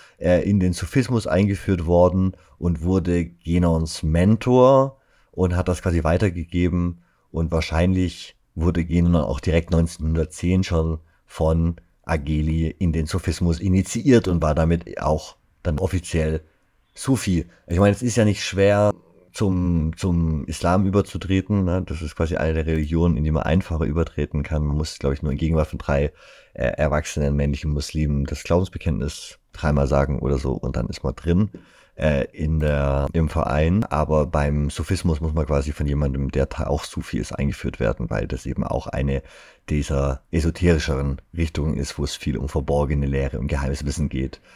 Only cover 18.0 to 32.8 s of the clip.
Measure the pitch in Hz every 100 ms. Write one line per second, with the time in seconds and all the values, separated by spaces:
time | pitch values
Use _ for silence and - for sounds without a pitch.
18 | 123 117 107 98 - 92 98 104 104 -
19 | _ _ _ - 101 92 90 85 78 -
20 | 98 85 82 78 65 76 87 95 98 101
21 | 95 82 90 95 - 104 90 92 82 82
22 | 82 - 85 87 80 80 78 80 76 80
23 | 85 65 78 76 - 85 - 80 78 80
24 | 80 - 73 73 71 78 76 73 76 -
25 | 69 69 78 71 80 80 76 - - 71
26 | 73 - - - _ - 64 - 73 73
27 | - - 71 71 71 71 80 73 - 78
28 | 73 71 69 73 - 85 95 - 82 -
29 | 73 - - - _ - 78 71 69 71
30 | 69 67 65 67 67 64 64 64 58 -
31 | 67 - 82 87 107 - - _ _ -
32 | 78 69 - - 78 80 76 71